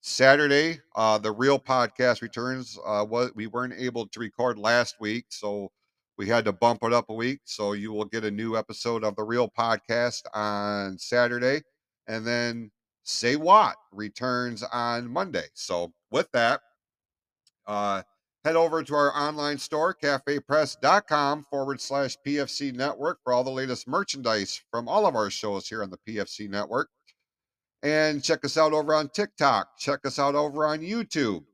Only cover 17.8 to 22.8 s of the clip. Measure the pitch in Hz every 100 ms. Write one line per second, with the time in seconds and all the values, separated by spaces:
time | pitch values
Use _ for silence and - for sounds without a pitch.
17.8 | 104 98 - _ _ _ 151 165 165 160
18.8 | 135 147 143 139 147 151 147 143 - 151
19.8 | 165 185 143 139 - 143 - 147 143 -
20.8 | 135 190 - 151 143 151 143 139 135 135
21.8 | - 139 135 - - 147 139 - 143 123